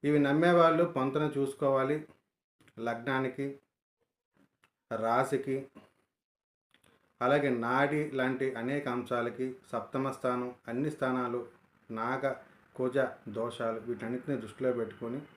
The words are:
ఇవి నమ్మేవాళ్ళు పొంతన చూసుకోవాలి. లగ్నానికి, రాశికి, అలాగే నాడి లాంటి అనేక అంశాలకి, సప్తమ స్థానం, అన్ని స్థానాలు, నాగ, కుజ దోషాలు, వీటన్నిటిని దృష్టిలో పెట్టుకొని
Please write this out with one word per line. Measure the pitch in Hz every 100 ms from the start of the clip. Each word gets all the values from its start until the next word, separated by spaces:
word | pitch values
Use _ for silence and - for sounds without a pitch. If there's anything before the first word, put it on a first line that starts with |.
ఇవి | 143 147
నమ్మేవాళ్ళు | 139 147 170 175 165 160
పొంతన | 170 - 131 139 151 143
చూసుకోవాలి. | 135 - 143 135 135 151 156 - _ _ _ _ - -
లగ్నానికి, | 117 117 123 131 131 131 139 139 _ _ _ _ _ _ _ _ _ _ _ _ _ 110
రాశికి, | 113 120 135 131 - 135 135 - - _ _ _ _ _ _ _ _ _ _ _ _ _
అలాగే | 123 147 139
నాడి | 123 117 131 143 151 147
లాంటి | 135 127 127 131
అనేక | 123 120 143 139
అంశాలకి, | 127 120 123 117 113 131 127 -
సప్తమ | 117 - 135 135
స్థానం, | 131 127 123 123 - -
అన్ని | 120 147
స్థానాలు, | 151 131 127 123 120 117 - _ _ _
నాగ, | 113 117 131 139 131 - - _ -
కుజ | 127 135 131 - -
దోషాలు, | 104 117 - 117 113
వీటన్నిటిని | 107 113 113 123 139 135
దృష్టిలో | 110 - 131
పెట్టుకొని | 123 110 101 117 127 151